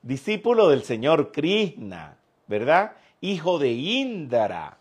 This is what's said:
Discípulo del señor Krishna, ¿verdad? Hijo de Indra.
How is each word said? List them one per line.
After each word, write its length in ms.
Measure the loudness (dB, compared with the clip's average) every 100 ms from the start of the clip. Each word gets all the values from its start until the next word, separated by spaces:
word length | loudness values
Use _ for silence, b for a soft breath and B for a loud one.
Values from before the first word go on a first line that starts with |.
Discípulo 640 | -8 -8 -4 -2 2 4 6
del 140 | 4
señor 500 | 2 -2 2 2 0
Krishna, 840 | -2 0 0 -2 -6 -14 -14 -18 _ _ _ -6
¿verdad? 460 | -2 4 2 2 b b b
Hijo 380 | -8 -4 -2 0
de 140 | 0
Indra. 1040 | -2 -2 -4 -4 -8 -2 0 0 -4 -12 -18